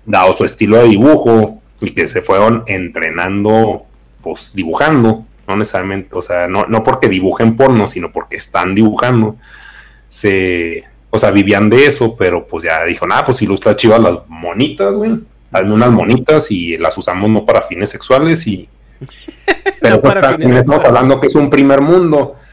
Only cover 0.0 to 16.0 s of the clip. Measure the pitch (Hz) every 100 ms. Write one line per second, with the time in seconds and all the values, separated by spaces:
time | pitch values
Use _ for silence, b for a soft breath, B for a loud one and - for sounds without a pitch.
0 | - 98 92 92 98 - 127 113 117 101
1 | 139 151 120 113 107 - _ - 101 -
2 | 78 - - 98 110 113 113 95 87 82
3 | 80 82 92 101 104 110 110 92 - _
4 | _ _ - - - - 82 80 151 147
5 | 113 110 - _ - 98 104 92 98 98
6 | 92 90 87 90 87 101 - 113 123 -
7 | 110 92 95 - 113 113 135 117 98 90
8 | 85 - - - - 87 90 98 110 104
9 | 123 120 107 - B B B B B B
10 | B - 104 95 92 87 85 82 - _
11 | _ 107 107 101 98 98 107 120 143 135
12 | 117 - 92 87 - 82 82 80 85 85
13 | 90 117 143 120 98 95 107 104 117 113
14 | 110 85 - 80 85 95 143 - 196 208
15 | 220 226 - _ _ 95 98 107 123 110